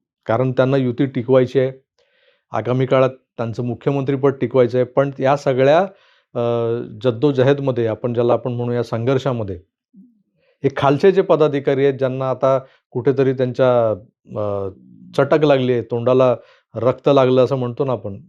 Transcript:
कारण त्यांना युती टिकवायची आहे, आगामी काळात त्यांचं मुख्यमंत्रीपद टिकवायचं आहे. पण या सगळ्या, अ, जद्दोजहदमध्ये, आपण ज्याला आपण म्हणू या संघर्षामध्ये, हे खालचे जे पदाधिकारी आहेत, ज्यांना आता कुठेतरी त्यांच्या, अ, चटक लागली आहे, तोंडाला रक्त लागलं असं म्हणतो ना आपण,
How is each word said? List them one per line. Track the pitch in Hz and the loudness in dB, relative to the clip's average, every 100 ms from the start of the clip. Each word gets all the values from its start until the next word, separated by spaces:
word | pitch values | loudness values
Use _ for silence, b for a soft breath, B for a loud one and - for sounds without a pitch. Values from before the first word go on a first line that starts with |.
| _ _ - | _ _ -4
कारण | 117 131 | -2 0
त्यांना | 127 131 139 | 0 2 0
युती | 123 117 135 | -2 -2 -4
टिकवायची | 131 117 131 123 135 | -4 2 2 2 0
आहे, | 131 131 _ _ _ _ _ _ _ | -2 -4 _ _ _ _ _ _ _
आगामी | 113 110 127 131 | -6 -2 -2 2
काळात | 135 131 - _ - | 2 2 -2 _ -10
त्यांचं | 113 110 | -8 -6
मुख्यमंत्रीपद | 123 113 147 139 131 135 139 135 | -6 -4 -4 -2 -2 -2 -2 -2
टिकवायचं | 117 131 117 123 | -2 0 2 0
आहे. | |
पण | 123 - 139 131 | 0 0 -2 0
या | 135 147 | 0 0
सगळ्या, | 143 127 135 160 196 b b b b | 0 2 2 2 0 b b b b
अ, | 123 117 117 117 117 - 113 | -6 -2 -2 -2 -4 -8 -4
जद्दोजहदमध्ये, | 123 113 147 131 135 139 135 120 113 | -2 0 0 2 2 2 0 -2 -2
आपण | 107 123 | -2 -4
ज्याला | 120 120 | 0 0
आपण | 117 127 | 0 -2
म्हणू | 120 120 | -6 -4
या | 120 | -4
संघर्षामध्ये, | 113 113 120 131 139 120 98 85 - _ _ - - _ _ _ _ _ | -4 -4 -2 -2 -2 -4 -6 -10 -16 _ _ -20 -20 _ _ _ _ _
हे | 139 - | -4 0
खालचे | 139 143 190 | 0 2 4
जे | 185 | 2
पदाधिकारी | 185 156 151 139 139 135 | 2 2 2 0 -2 0
आहेत, | 139 127 | 0 0
ज्यांना | 131 131 131 | -4 -4 -4
आता | 127 135 135 b b _ | -2 0 0 b b _
कुठेतरी | 123 123 131 131 | -4 -2 0 0
त्यांच्या, | 127 123 120 127 120 113 101 - _ - 110 | 0 -2 0 2 2 2 -2 -8 _ -14 -8
अ, | 104 101 98 - 123 - - - | -6 -6 -8 -12 -20 -20 -6 -2
चटक | 139 160 | 2 2
लागली | 151 139 127 | 4 2 2
आहे, | 120 | -2
तोंडाला | 113 120 117 127 127 117 b b _ 110 | -2 -4 2 4 4 0 b b _ -4
रक्त | 120 127 151 | -2 0 2
लागलं | 131 127 127 | 4 4 4
असं | 120 135 | 2 0
म्हणतो | 123 120 | -4 -4
ना | 131 | -4
आपण, | 113 101 98 | -4 -8 -14